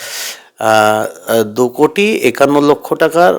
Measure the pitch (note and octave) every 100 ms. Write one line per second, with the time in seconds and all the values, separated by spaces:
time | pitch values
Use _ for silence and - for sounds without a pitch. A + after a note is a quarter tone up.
0 | - - - - - - A2 A2 G#2+ G#2+
1 | A2 - - A2+ G#2+ G#2+ B2 - D3 G3+
2 | G#3 A3 B2+ A#2 C#3 D3 C#3+ D3 - D#3+
3 | D#3+ D#3+ F3+